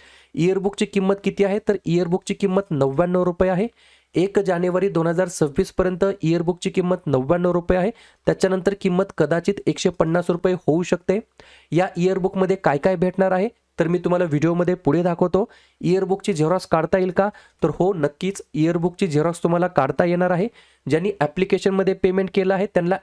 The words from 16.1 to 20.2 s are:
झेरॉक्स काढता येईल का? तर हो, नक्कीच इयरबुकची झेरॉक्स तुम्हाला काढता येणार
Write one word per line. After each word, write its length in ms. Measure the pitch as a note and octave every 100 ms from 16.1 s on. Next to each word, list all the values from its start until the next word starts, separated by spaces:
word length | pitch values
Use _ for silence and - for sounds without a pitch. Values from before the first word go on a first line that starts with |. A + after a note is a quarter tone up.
| G3 -
झेरॉक्स 320 | E3 D#3 F#3 -
काढता 320 | E3 E3 F#3+
येईल 140 | F#3
का? 160 | F3 G3+ - - _
तर 60 | D#3+
हो, 220 | - F3+
नक्कीच 480 | F#3+ D3 - F#3 G3 -
इयरबुकची 540 | D3+ D#3+ F3 F3 F3 G3
झेरॉक्स 360 | D3 D#3+ E3+
तुम्हाला 240 | E3+ E3+ F3+
काढता 380 | F3 C3+ D3 F3+
येणार 260 | F3